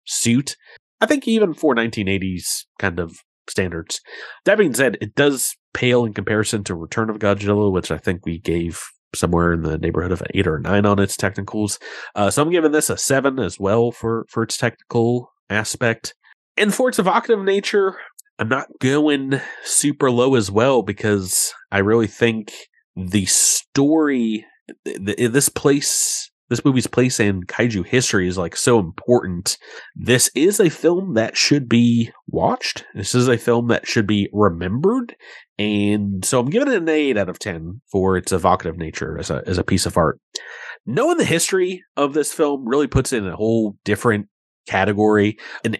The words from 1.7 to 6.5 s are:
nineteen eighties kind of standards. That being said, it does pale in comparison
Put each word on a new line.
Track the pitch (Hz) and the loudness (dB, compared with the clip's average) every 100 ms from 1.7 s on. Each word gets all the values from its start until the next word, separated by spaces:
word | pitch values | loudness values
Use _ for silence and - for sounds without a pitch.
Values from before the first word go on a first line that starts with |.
| 117 | 2
nineteen | 113 113 98 | 0 -2 -2
eighties | 98 95 90 - - - - | -2 -2 -6 -6 -8 -10 -6
kind | 101 87 | -4 -4
of | 85 87 _ _ - | -6 -10 _ _ -8
standards. | - 92 85 82 - - - - - - | -4 -4 -6 -8 -12 -12 -18 -18 -4 0
That | 202 | 2
being | 185 | 2
said, | 117 131 101 | 2 0 -2
it | 104 - | -4 0
does | 143 135 - - _ | 2 2 -4 -8 _
pale | - 123 123 117 | -2 2 2 0
in | |
comparison | 104 101 107 107 | -2 -2 0 0